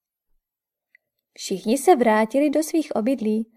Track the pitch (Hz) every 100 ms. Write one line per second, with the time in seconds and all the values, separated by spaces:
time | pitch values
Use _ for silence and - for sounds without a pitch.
0 | _ _ _ _ _ _ _ _ _ _
1 | _ _ _ - - 185 202 269 370 294
2 | 220 214 220 269 294 302 311 330 - -
3 | 220 269 214 214 226